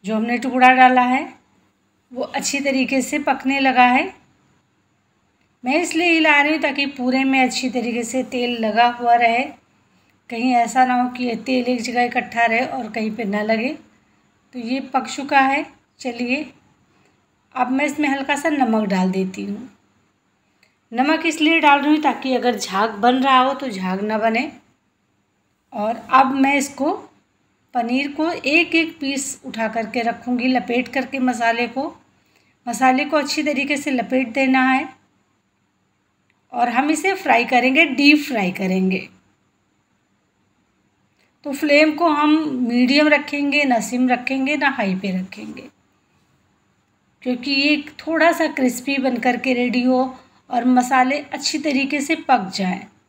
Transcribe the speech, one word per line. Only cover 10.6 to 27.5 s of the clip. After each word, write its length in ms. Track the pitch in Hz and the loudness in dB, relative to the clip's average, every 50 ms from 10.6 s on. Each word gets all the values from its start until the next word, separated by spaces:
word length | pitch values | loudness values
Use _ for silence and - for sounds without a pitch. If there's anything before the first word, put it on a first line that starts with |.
| 233 226 233 262 254 | 2 2 2 2 2
ना 80 | 247 247 | 4 4
हो 160 | 247 247 247 | 0 0 -2
कि 140 | 247 - 247 | -2 -4 -4
ये 120 | 247 226 | -4 -4
तेल 300 | - - 269 262 254 240 | -6 -4 -2 -2 0 0
एक 140 | 247 254 233 | 0 -2 -2
जगह 220 | 220 254 226 240 247 | -4 -4 0 0 0
इकट्ठा 420 | 240 - 254 - - - 233 233 | 0 0 -4 -4 -4 -2 0 0
रहे 200 | 226 220 233 262 | 2 2 0 -2
और 220 | - - 262 226 214 | -2 -6 -8 -8 -8
कहीं 200 | 214 226 214 220 | -6 -4 -4 -4
पे 120 | 220 233 226 | -4 -4 -4
ना 160 | 196 202 208 214 | -4 -2 -2 -2
लगे। 260 | 214 220 220 226 277 320 - - _ _ _ _ _ _ _ _ _ _ _ _ _ - | -2 -2 -2 -2 -4 -6 -8 -16 _ _ _ _ _ _ _ _ _ _ _ _ _ -14
तो 40 | 254 | -12
ये 180 | 226 226 254 277 269 269 | -6 -4 -4 -4 -6 -4
पक 180 | - 262 247 - | -4 -4 -4 -4
चुका 300 | - - 269 285 302 277 | -10 -10 -6 0 2 2
है। 240 | 269 269 277 294 311 - - _ _ _ _ _ | 2 2 0 -2 -4 -8 -14 _ _ _ _ _
चलिए 460 | - 254 233 240 247 240 254 294 311 - - _ _ _ _ _ _ _ _ _ _ _ _ _ _ _ _ _ _ _ _ | -10 -10 -6 -6 -4 -2 -2 -4 -4 -10 -14 _ _ _ _ _ _ _ _ _ _ _ _ _ _ _ _ _ _ _ _
अब 160 | 262 254 240 | -4 -4 -2
मैं 140 | 262 269 294 | 0 -2 -2
इसमें 220 | 285 294 - 294 277 | -2 -2 -2 -2 -2
हल्का 260 | 269 277 269 285 285 | -2 -4 -2 -4 -4
सा 140 | 277 285 330 | -2 -2 -2
नमक 380 | 302 277 262 220 220 220 214 190 | 0 0 0 2 2 0 0 0
डाल 220 | 190 185 185 190 | 0 0 0 0
देती 320 | 185 190 190 190 - 202 202 | 0 -2 -4 -4 -6 -8 -10
हूँ। 240 | 202 202 226 254 - _ _ _ _ _ _ _ _ _ _ _ _ _ _ _ _ _ _ _ _ _ _ _ _ | -8 -10 -10 -12 -18 _ _ _ _ _ _ _ _ _ _ _ _ _ _ _ _ _ _ _ _ _ _ _ _
नमक 340 | 226 240 262 294 320 320 320 | -2 0 2 2 2 0 0
इसलिए 340 | 330 - - 311 311 330 320 | -4 -2 2 2 2 2 4
डाल 200 | 294 294 285 285 | 6 6 4 4
रही 100 | 277 294 | 4 2
हूँ 120 | 302 302 302 | 2 2 2
ताकि 300 | 277 247 - - 262 254 | 0 -2 -2 -4 -2 -2
अगर 220 | 233 214 247 240 | 0 0 0 -2
झाग 340 | - - - 185 196 214 226 214 | -2 -6 -4 -2 -2 -2 -2 -2
बन 180 | 202 208 240 254 | 2 2 2 4
रहा 220 | 262 262 277 262 254 | 4 2 4 4 6
हो 140 | 254 269 277 | 4 4 0
तो 160 | 269 277 254 | -4 -6 -8
झाग 320 | 202 190 185 185 185 196 | -6 -6 -4 -4 -4 -4
ना 160 | 202 214 220 214 | -4 -4 -2 0
बने। 320 | 214 226 220 233 294 311 - - _ _ _ _ _ _ _ _ _ _ _ _ _ _ _ _ _ _ _ _ _ _ - | 0 0 0 0 -4 -6 -10 -18 _ _ _ _ _ _ _ _ _ _ _ _ _ _ _ _ _ _ _ _ _ _ -8
और 220 | 220 208 220 226 226 - - | -6 -4 -4 -4 -6 -4 2
अब 220 | 254 262 269 254 269 | 4 4 4 4 2
मैं 200 | 277 269 277 277 | 2 2 2 2
इसको 360 | 277 269 - - - 269 311 403 427 - - _ _ _ _ _ _ _ _ | 0 -2 -4 -6 -4 -4 -4 -4 -6 -10 -20 _ _ _ _ _ _ _ _